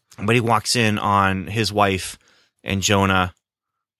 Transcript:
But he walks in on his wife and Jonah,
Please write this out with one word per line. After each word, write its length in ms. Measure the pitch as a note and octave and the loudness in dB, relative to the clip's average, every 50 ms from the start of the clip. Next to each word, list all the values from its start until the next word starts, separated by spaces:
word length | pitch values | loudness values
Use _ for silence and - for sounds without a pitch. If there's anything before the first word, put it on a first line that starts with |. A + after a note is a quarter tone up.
| _ _ _ - F#2+ | _ _ _ -6 -2
But 140 | G#2 A#2 | 0 0
he 40 | B2 | 2
walks 360 | A2 A2+ A#2 G#2 - - - | 2 2 0 0 0 -2 -2
in 220 | B2 A2+ G#2+ G#2+ - | 0 0 0 0 -2
on 480 | - G2+ G2+ G2+ G2 F#2+ F#2+ F#2+ F2 - | 0 0 2 2 2 2 0 -2 -6 -6
his 240 | G2 A2+ G#2+ F#2 G2+ | -4 -4 -4 -2 0
wife 440 | G#2 G2+ G2 F#2+ F2+ - - - - _ _ _ _ _ _ _ _ - | 2 2 2 0 -2 -4 -8 -14 -16 _ _ _ _ _ _ _ _ -8
and 180 | - G2 G2 F2 | -6 -4 -2 0
Jonah, 520 | - G#2 G2 G2 F#2+ F#2+ F#2 F2+ F2 - _ _ _ _ _ _ _ _ _ _ _ _ _ | 2 2 2 4 4 2 2 0 -2 -4 _ _ _ _ _ _ _ _ _ _ _ _ _